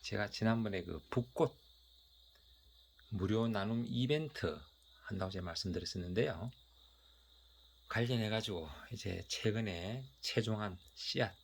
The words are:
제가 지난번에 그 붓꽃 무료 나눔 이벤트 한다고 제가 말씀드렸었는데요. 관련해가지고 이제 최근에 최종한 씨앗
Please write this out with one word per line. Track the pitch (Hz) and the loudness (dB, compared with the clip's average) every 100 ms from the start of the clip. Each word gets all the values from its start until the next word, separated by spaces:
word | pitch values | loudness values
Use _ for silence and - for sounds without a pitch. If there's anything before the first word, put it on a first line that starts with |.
제가 | - 104 104 | -2 0 0
지난번에 | - 110 117 110 95 | 2 4 4 2 -2
그 | 87 80 - | -2 -6 -2
붓꽃 | - 120 - 147 - - - - - - - - - - - - - - - - | -2 -2 0 0 0 -20 -20 -20 -20 -20 -20 -20 -20 -20 -20 -20 -20 -20 -20 -8
무료 | 101 95 110 117 | -2 2 4 4
나눔 | 107 101 117 117 | 2 2 0 0
이벤트 | 120 127 151 151 - 87 76 - - - - | 0 2 2 0 -2 -2 -2 -12 -20 -20 -16
한다고 | - 95 92 | -6 -2 -2
제가 | 92 87 | -2 -4
말씀드렸었는데요. | 85 95 87 87 95 87 92 135 87 117 - - - - - - - - - - - - - - | -4 -2 -2 -4 -6 0 2 2 0 -6 -8 -20 -20 -20 -20 -20 -20 -20 -20 -20 -20 -20 -20 -2
관련해가지고 | 117 120 120 107 110 110 90 78 69 - | 2 4 4 4 2 0 -4 -4 -10 -10
이제 | 110 98 90 90 | -6 -4 -4 -4
최근에 | - 113 107 110 85 92 123 131 - | 0 2 2 0 -2 -4 -6 -8 -8
최종한 | - - 113 107 104 90 - - | 0 0 2 0 -2 -6 -14 -10
씨앗 | - 131 113 - | -4 0 0 -2